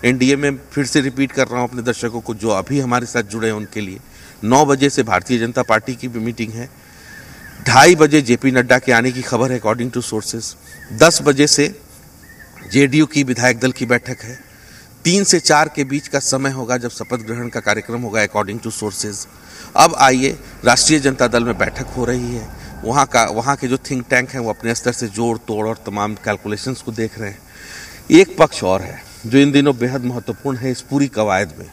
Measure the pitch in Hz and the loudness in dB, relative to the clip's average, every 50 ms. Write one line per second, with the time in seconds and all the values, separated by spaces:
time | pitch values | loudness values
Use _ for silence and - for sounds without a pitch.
0 | - 117 127 127 127 131 143 139 143 143 139 131 - - - 143 143 123 - 151 | 2 0 2 2 2 2 2 2 0 -2 -4 -4 -12 -8 -4 -4 -4 0 0 0
1 | 131 139 127 131 139 131 - - 131 117 117 123 123 117 123 123 113 123 113 - | 0 0 -2 -2 -4 -2 0 -2 -2 -2 -2 -4 -4 -4 -6 -6 -4 -4 -4 -4
2 | - 120 110 117 110 - 113 107 98 117 107 95 95 - 135 143 135 123 120 123 | -4 -6 -8 -8 -8 -8 -10 -4 -2 -2 0 -2 -2 -2 -4 -2 -2 0 0 -2
3 | 120 117 - 120 110 101 107 117 110 113 110 104 107 104 - 110 104 95 92 98 | -2 -2 -4 -4 -4 -4 -6 -4 -4 -2 -4 -4 -8 -10 -8 -10 -8 -8 -10 -14
4 | - - - - - - - - - 107 123 135 151 139 143 135 139 139 - - | -18 -20 -20 -20 -20 -20 -18 -8 0 2 4 4 6 4 4 2 2 0 2 0
5 | 123 113 98 90 92 - 127 120 113 117 120 131 123 - 113 110 107 - 127 117 | -2 0 0 -2 0 0 -2 -2 -2 -2 -2 -4 0 2 0 0 0 -4 -10 -8
6 | - 131 117 120 110 117 117 - 117 107 110 113 120 - - - - - - - | -10 -10 -8 -6 -6 -6 -6 -6 -8 -8 -8 -12 -12 -14 -16 -20 -20 -20 -20 -20
7 | - - - - - - - - - - - - - - 120 127 143 170 180 160 | -20 -20 -20 -20 -20 -20 -20 -20 -20 -20 -20 -8 -2 4 8 8 10 10 8 8
8 | 156 151 143 156 143 117 123 117 - 135 127 127 123 120 127 127 - - 123 117 | 6 6 6 2 4 4 0 2 2 2 2 2 2 4 2 2 4 4 2 4
9 | 117 127 123 127 123 - - 113 120 135 127 120 - 110 110 117 120 127 117 123 | 4 0 -2 -4 -6 -4 0 0 0 0 -2 -2 0 -2 -2 -2 -2 -6 -4 -6
10 | 120 - - 110 104 - - 117 110 - - - - - - - - - - 113 | -6 -4 -6 -6 -6 -6 -10 -10 -10 -12 -14 -16 -20 -20 -20 -20 -16 -14 2 4
11 | 147 165 165 - 139 147 143 135 147 147 - - 143 147 - - - - - - | 4 4 4 4 2 0 4 4 4 2 4 2 0 0 -2 -10 -20 -20 -20 -20
12 | - - - - - - - - - - - - - - - 131 143 139 127 151 | -20 -20 -20 -20 -20 -20 -20 -20 -20 -20 -20 -20 -18 -2 2 4 4 4 4 2
13 | 156 143 - 143 139 127 127 113 117 127 127 117 120 131 127 - - 117 123 120 | 2 2 2 -2 0 0 -2 0 2 0 2 2 0 -2 -2 -2 -2 0 0 -2
14 | - - 127 - - 110 127 - - - - - - - - - - - - - | -2 -6 -12 -12 -12 -18 -18 -18 -20 -20 -20 -20 -20 -20 -20 -20 -20 -20 -20 -4
15 | - 165 175 196 196 - - 170 - - 156 147 156 156 - - 143 131 135 147 | -2 0 2 2 2 2 2 2 4 2 4 4 4 2 0 -6 -4 -4 -4 -6
16 | 143 - - 139 - - - 131 135 135 135 127 127 113 123 127 120 120 - - | -6 -4 -4 -4 -2 -2 -2 -2 -2 -2 -4 -4 -4 -4 -4 -4 -4 -6 -8 -10
17 | 110 - - 123 113 107 113 120 120 120 - 117 104 104 104 107 101 - 113 120 | -8 -6 -6 -8 -6 -8 -8 -8 -8 -8 -8 -6 -2 -2 -2 -2 -2 -8 -8 -8
18 | 123 113 98 110 104 101 - 104 107 95 101 117 - 117 104 - - 107 98 - | -6 -4 0 0 0 0 0 -2 -2 -2 -6 -8 -8 -10 -8 -6 -8 -8 -6 -6
19 | - 107 101 98 - - - - - - - - - - - - 151 170 170 - | -8 -8 -8 -10 -14 -16 -18 -20 -20 -20 -20 -20 -20 -6 4 4 4 4 6 4
20 | 135 135 131 127 131 135 123 - - - - - - 120 120 123 - - 156 156 | 4 4 4 4 2 0 -2 -4 -12 -20 -18 0 4 4 4 4 4 4 2 4
21 | 135 139 131 - 131 123 110 120 117 120 113 90 104 - - - 131 - - 127 | 4 2 2 2 0 2 2 2 0 0 0 -2 -2 -4 -4 -8 -12 -10 -6 -4
22 | 120 117 123 127 123 120 123 117 107 107 - - - - - - - 110 120 143 | -2 -2 -2 -4 -4 -6 -8 -8 -10 -12 -16 -18 -18 -18 -16 -10 -6 -2 2 2
23 | 135 - - 123 113 98 107 110 113 135 139 135 - 127 123 131 - - 143 127 | 2 2 4 2 2 2 0 -4 -2 -2 -2 -2 -2 -2 -4 -4 -4 -6 -8 -8
24 | 120 - 127 123 123 - - 131 120 113 104 - - 113 117 - - 123 120 - | -4 0 0 0 0 0 -6 -6 -4 -4 -6 -4 -4 -4 -4 -2 -2 -4 -4 -4
25 | 127 110 95 104 117 117 117 110 - - 113 104 107 110 113 - - - 101 104 | -8 -8 -6 -4 -2 -2 -2 -4 -6 -8 -6 -4 -4 -4 -6 -6 -8 -8 -6 -4
26 | 104 104 107 101 - 110 104 98 - 104 104 104 - 131 131 - - - 110 110 | -4 -4 -6 -6 -4 -4 -4 -4 -4 -8 -8 -8 -6 -8 -10 -8 -10 -12 -6 -6
27 | 113 110 - 107 110 101 101 - - - - - - - - - - - - - | -6 -6 -6 -10 -12 -12 -12 -14 -20 -20 -20 -20 -20 -20 -18 -18 -18 -18 -20 -20
28 | - - - 165 190 - - - 170 147 - - - 92 95 95 95 90 - - | -2 4 6 6 6 6 4 2 2 2 2 -4 -2 0 0 -2 -2 -8 -14 -16
29 | - - - - - 113 113 139 139 143 139 143 139 147 135 120 120 123 131 139 | -20 -20 -20 -14 -10 2 4 4 4 6 4 4 4 4 0 0 -2 -4 -4 -4
30 | 120 123 123 123 - - 110 - - 139 135 117 123 131 123 - - - 135 139 | -4 -4 -6 -6 -8 -8 -10 -8 -6 -6 -6 -4 -4 -6 -6 -6 -8 -4 -2 0
31 | 139 139 - 110 110 104 95 92 104 82 76 - 92 87 | 0 -2 0 -2 0 0 2 0 0 -2 -8 -18 -18 -20